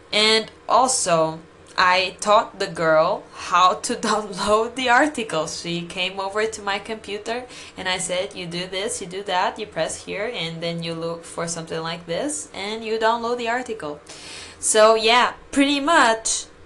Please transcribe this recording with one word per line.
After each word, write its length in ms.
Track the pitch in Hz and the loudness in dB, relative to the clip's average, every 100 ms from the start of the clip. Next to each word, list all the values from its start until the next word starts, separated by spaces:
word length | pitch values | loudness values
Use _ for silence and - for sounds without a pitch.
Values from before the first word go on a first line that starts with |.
| - | -6
And 400 | 208 214 220 220 - - | 0 4 2 0 -10 2
also, 680 | 220 262 - 185 165 160 160 - - - - | 4 4 2 2 2 2 -2 -14 -20 -12 2
I 400 | 185 185 185 185 | 4 4 0 -4
taught 400 | 208 208 233 196 | 4 4 4 -4
the 80 | 190 | -6
girl 560 | 170 165 156 170 214 - | 0 4 4 4 0 -8
how 420 | - - 180 185 214 | -14 0 4 6 4
to 200 | - 240 | -4 -4
<laughs> 140 | 220 | 0
download 680 | 214 214 185 202 214 233 254 | -2 -2 -4 2 2 2 -2
the 140 | 254 | 2
article. 580 | 240 302 277 220 160 165 | 4 4 0 -4 -4 -4
She 340 | - 170 170 | -6 -6 -6
came 380 | 170 185 185 196 | -6 -6 -6 -4
over 260 | 190 208 220 | -6 -2 -2
to 160 | 220 | -4
my 180 | 202 202 | -6 -6
computer 680 | 202 220 - 202 208 240 247 - - - | -6 -12 -8 -8 -6 -8 -8 -16 -18 -8
and 140 | 185 | -4
I 80 | 185 | -2
said, 380 | 175 180 202 190 | -2 -4 -4 -8
"You 100 | 175 | -8
do 220 | 175 180 | -8 -6
this, 340 | 185 214 - | -6 -6 -6
you 60 | 180 | -10
do 160 | 185 | -10
that, 340 | 202 180 214 240 | -4 0 0 -4
you 80 | 208 | -10
press 400 | - 160 - - | -4 -4 -6 -10
here, 240 | 180 226 | -8 -6
and 300 | 220 165 165 | -6 -8 -6
then 220 | 170 170 | -6 -6
you 100 | 165 | -6
look 320 | 165 165 165 - | -6 -6 -8 -12
for 220 | - 165 | -8 -6
something 340 | 170 165 165 | -6 -8 -8
like 240 | 165 170 170 | -6 -8 -6
this, 440 | 165 285 - - | -4 -4 -6 -10
and 320 | - 202 220 226 | -10 -8 -8 -4
you 140 | 220 | 0
download 380 | 220 233 233 240 | 2 0 -2 -4
the 120 | 226 | -2
article." 500 | 240 247 220 151 151 - - - - - - | -4 -4 -8 -8 -10 -14 -20 -18 -16 -18 -8
So 360 | - 220 214 220 | 0 6 8 8
yeah, 380 | 220 240 208 - - | 6 6 4 0 -4
pretty 280 | 269 277 285 | 2 4 4
much 680 | 277 330 240 226 - - - - | 4 6 6 4 0 -6 -6 -18